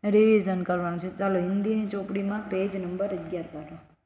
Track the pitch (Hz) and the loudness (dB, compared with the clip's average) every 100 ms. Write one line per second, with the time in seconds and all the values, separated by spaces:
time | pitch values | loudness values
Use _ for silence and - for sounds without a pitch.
0 | 208 208 220 214 190 185 180 180 175 170 | 4 6 8 6 4 -2 0 0 0 -4
1 | 180 - 196 190 180 196 202 220 208 202 | -6 -4 0 2 2 0 0 0 -2 -4
2 | 190 196 196 214 208 190 196 196 175 185 | -4 -4 -2 -4 -4 -2 -2 -4 -6 -4
3 | 202 185 165 170 160 151 156 165 _ _ | -4 -4 -6 -8 -8 -12 -14 -18 _ _